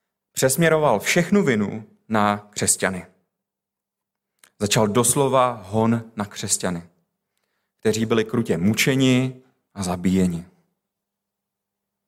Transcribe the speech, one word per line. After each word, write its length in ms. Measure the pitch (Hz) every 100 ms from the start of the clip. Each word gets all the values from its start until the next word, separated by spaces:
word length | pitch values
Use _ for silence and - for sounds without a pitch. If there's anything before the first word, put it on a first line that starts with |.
| _ _ _
přesměroval 680 | - 175 170 165 156 147 104
všechnu 420 | - 180 170 202
vinu 420 | 165 110 101 110 110 _ -
na 400 | 110 104 104 -
křesťany. 560 | - 95 - 95 92 - _ _ _ _ _ _ _ _ _ _ _ _ _ _ -
Začal 300 | 101 - 107
doslova 760 | 110 120 147 135 131 127 120 95
hon 320 | 107 113 117 117 -
na 80 |
křesťany, 580 | 101 - 104 - 92 87 85 _ _ _ _ _ _ _ _ _
kteří 260 | 113 107 113
byli 180 | 113
krutě 340 | - - 117 87
mučeni 840 | 92 110 - 135 131 127 131 127 _ _ _
a 80 | 101
zabíjeni. 640 | 90 90 92 95 92 85 85 _ _ _ _ _ _ _ _ _ _ _ _ _ _ _